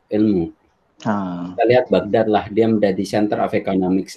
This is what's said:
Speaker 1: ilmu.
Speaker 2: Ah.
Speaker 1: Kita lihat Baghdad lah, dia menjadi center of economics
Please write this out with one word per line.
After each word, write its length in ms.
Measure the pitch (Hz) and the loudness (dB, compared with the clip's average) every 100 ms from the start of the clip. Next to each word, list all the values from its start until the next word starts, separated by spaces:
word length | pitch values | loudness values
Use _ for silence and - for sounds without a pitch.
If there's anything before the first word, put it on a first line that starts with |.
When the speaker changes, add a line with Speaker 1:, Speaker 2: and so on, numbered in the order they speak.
| _ | _
Speaker 1:
ilmu. 440 | 107 107 92 82 - _ _ _ _ | 0 2 2 -2 -8 _ _ _ _
Speaker 2:
Ah. 500 | 117 104 92 90 90 | -4 -4 -4 -8 -8
Speaker 1:
Kita 120 | - 113 | -2 4
lihat 180 | 123 - | 4 4
Baghdad 380 | 92 101 113 107 | 0 2 0 2
lah, 160 | 101 107 | 0 0
dia 160 | 104 | 0
menjadi 380 | 113 107 101 92 | 2 2 0 0
center 360 | 95 110 104 - | -2 -2 0 -2
of 140 | - | -2
economics 640 | 104 104 95 92 95 - | -2 -2 0 0 0 -2